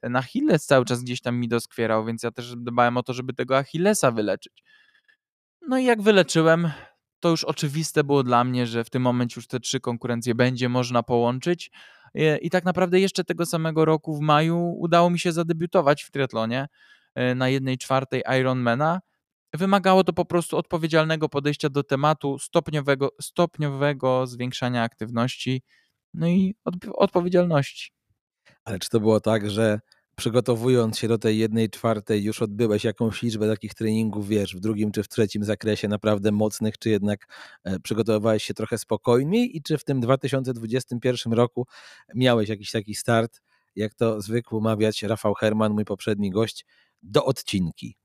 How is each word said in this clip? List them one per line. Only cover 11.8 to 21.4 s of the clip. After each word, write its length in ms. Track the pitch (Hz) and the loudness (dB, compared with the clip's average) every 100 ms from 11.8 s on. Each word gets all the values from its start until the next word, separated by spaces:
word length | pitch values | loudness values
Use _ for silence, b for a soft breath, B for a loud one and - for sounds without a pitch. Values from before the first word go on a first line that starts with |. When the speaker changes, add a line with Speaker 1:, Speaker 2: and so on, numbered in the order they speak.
| B B B | B B B
Speaker 1:
I, 320 | - 156 151 170 | -2 0 0 0
i 40 | |
tak 140 | 180 | -2
naprawdę 360 | 175 180 180 185 | 0 0 2 4
jeszcze 240 | 190 - | 2 0
tego 220 | 180 170 170 | -2 -2 -2
samego 380 | 165 160 160 | -2 -2 2
roku 320 | 160 160 - 151 | 2 2 0 -4
w 40 | |
maju 540 | 151 147 160 170 175 170 | 2 4 4 0 -2 -4
udało 320 | 170 170 175 | 2 4 4
mi 80 | 175 | 2
się 140 | 180 | -2
zadebiutować 720 | 165 165 165 170 196 139 147 | -2 -2 -2 0 2 4 2
w 80 | - | -2
triatlonie, 580 | 139 131 117 110 123 143 b b b b | -4 -2 -2 -2 -2 -6 b b b b
e, 200 | - 127 | -4 -2
na 140 | 127 131 | 0 2
jednej 300 | 135 131 127 | 0 0 -4
czwartej 440 | - 135 131 131 - 131 | 0 -2 0 -4 0 0
Ironmana. 600 | 131 127 123 120 151 180 - _ _ _ _ | 2 0 0 2 0 -2 -6 _ _ _ _
Wymagało 500 | 151 190 202 190 190 | -4 2 4 6 4
to 80 | 185 | 4
po 120 | 175 | 0
prostu 320 | 170 175 165 156 | 0 0 0 -4
odpowiedzialnego 720 | 160 175 160 160 156 160 151 | -2 -4 0 2 2 0 -2
podejścia 400 | 143 | -2